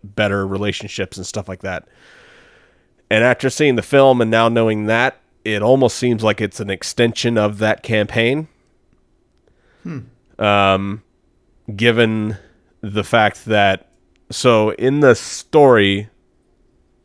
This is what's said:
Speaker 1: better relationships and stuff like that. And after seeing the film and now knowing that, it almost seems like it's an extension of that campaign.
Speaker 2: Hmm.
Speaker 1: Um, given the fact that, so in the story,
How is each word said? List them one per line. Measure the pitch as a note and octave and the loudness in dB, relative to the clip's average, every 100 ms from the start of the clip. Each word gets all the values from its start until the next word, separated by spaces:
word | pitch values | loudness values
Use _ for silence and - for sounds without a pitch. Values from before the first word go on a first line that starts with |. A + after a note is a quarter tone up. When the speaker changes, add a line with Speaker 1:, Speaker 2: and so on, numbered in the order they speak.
Speaker 1:
better | G2 G2+ G#2 G2+ G2 | -14 -4 -2 -2 -4
relationships | G2 G#2 - G#2 - F#2 - | -4 -6 -6 -10 -10 -10 -10
and | F2+ | -12
stuff | A2 G2 | -10 -12
like | F#2 | -12
that. | F#2+ F2+ - _ _ - - - _ _ _ _ _ _ _ | -10 -12 -12 _ _ -20 -20 -20 _ _ _ _ _ _ _
And | A2 | 2
after | A#2+ A#2+ C3 | 2 2 -2
seeing | - D3+ A#2+ | 0 0 0
the | |
film | - C#3 C3+ A#2+ | 2 4 6 4
and | A2+ | 2
now | A2+ A#2 | 2 2
knowing | A#2 A2+ G#2+ G#2 | 2 0 0 -2
that, | A2+ B2+ - _ _ | 0 0 -4 _ _
it | G#2+ G#2 | -6 -2
almost | G#2+ C3 B2+ - | 2 4 2 0
seems | B2 A2+ | -2 0
like | A2 G#2 | 0 -2
it's | G#2+ - | -4 -6
an | G2+ | -8
extension | F#2+ - - A#2 - B2 A#2 | -8 -8 -2 -2 0 -2 0
of | G#2 G#2 | -2 -2
that | G#2+ - | -4 -4
campaign. | - G#2+ G#2 A#2+ A2+ C#3+ D#3 _ _ _ _ _ _ _ _ _ _ _ _ _ | -2 -2 -2 0 0 -2 -6 _ _ _ _ _ _ _ _ _ _ _ _ _
Speaker 2:
Hmm. | E3+ C#3+ A2+ _ _ - | -14 -14 -16 _ _ -4
Speaker 1:
Um, | G#2 G2+ G2 F#2+ G2 G#2+ - _ _ _ _ _ - | 0 2 2 0 -2 -10 -14 _ _ _ _ _ -16
given | G#2 A#2 A#2 A#2 A2 G#2+ G#2 - _ _ _ | -2 0 2 0 0 -4 -8 -14 _ _ _
the | G#2+ G#2 | -8 -6
fact | F#2+ A#2 G#2+ - | -2 2 2 -2
that, | - G#2 G2+ F#2+ - _ _ _ _ | -4 0 2 0 -6 _ _ _ _
so | - B2+ A2+ G#2+ | -2 2 2 2
in | - B2+ C#3+ | 0 -2 2
the | C#3+ | 4
story, | A#2 - - - D#3 C#3 A#2 G2 G2 G#2+ _ _ _ _ _ _ _ _ _ | 4 0 -14 0 4 6 6 4 0 -6 _ _ _ _ _ _ _ _ _